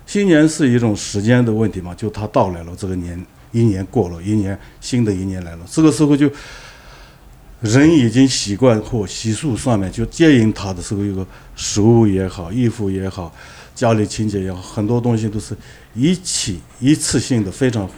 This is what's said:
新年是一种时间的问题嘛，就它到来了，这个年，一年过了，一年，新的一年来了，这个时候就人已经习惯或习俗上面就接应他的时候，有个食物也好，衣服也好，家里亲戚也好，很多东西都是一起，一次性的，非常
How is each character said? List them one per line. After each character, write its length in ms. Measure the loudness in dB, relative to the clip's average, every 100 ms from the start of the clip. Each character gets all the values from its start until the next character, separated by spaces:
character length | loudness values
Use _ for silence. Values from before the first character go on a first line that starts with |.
新 220 | -6 0 4
年 220 | 4 4
是 200 | 2 2
一 80 | 2
种 160 | 2 -2
时 260 | -4 -2
间 220 | 2 4
的 80 | 2
问 180 | 0 -2
题 100 | -4
嘛， 140 | -10
就 160 | -8 -8
它 160 | -6 -2
到 220 | 0 0
来 140 | -2
了， 100 | -10 -10
这 120 | -6
个 80 | -6
年， 280 | -8 -12 -14 -20 -6
一 100 | 0
年 240 | 2 0 -2
过 220 | -2 -2
了， 120 | -4
一 120 | -2
年， 240 | -2 -2 -6 -12 -18
新 240 | -4 -2
的 100 | 0
一 100 | -2
年 180 | -4 -8
来 80 | -10
了， 120 | -14 -6
这 100 | 2
个 120 | 2
时 100 | 4
候 140 | 2 4
就 120 | 2 0 -14 -18 -20 -20 -20 -20 -20 -20 -20 -20 -20 -8
人 280 | 0 4 6
已 180 | 6 4
经 160 | 4 4
习 300 | 2 -4 2
惯 240 | 2 2
或 260 | 0 -6 -6
习 260 | -6 -4
俗 240 | -4 -4 -2
上 220 | 0 0
面 140 | -2
就 120 | -4 -6
接 320 | 2 6 6
应 140 | 4
他 200 | 0 -8
的 100 | -8
时 120 | -6
候， 100 | -4
有 100 | -4
个 100 | -6 -8 -14 -20
食 260 | -12 -4 2
物 260 | 6 6 6
也 200 | 2 -2
好， 240 | -6 -6
衣 180 | -2 -2
服 220 | -2 -4
也 160 | -4 -6
好， 240 | -8 -12 -14 -20 -20 -20
家 180 | -2 2
里 140 | 2 0
亲 200 | -2 -4
戚 160 | -4
也 80 | -4
好， 120 | -8
很 240 | -10 -4 -2
多 120 | 0
东 180 | 0 -2
西 100 | -2
都 100 | -6
是 160 | -8 -14 -14 -20 -14
一 220 | -2 0 0
起， 420 | -4 -8 -6 -10 -12 -2
一 160 | 2
次 260 | 2 0 -4
性 240 | 0 -2
的， 80 | -2
非 180 | -2 -2
常 160 | -2 -6